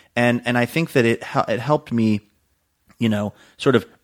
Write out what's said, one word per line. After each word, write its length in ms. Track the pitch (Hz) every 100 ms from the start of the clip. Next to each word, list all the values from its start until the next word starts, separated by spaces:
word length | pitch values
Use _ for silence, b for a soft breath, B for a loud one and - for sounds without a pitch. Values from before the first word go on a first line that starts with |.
| b -
And, 260 | 120 120 120
and 120 | 123
I 80 | 120
think 280 | 160 165
that 100 | 143
it, 180 | 117 113
hel-, 200 | - 139 -
it 100 | 113
helped 320 | 120 151 -
me, 300 | 117 110 104 - _ _ _ _ _ _ -
you 100 | 117
know, 240 | 104 107 - b b
sort 180 | - 123
of 100 | - _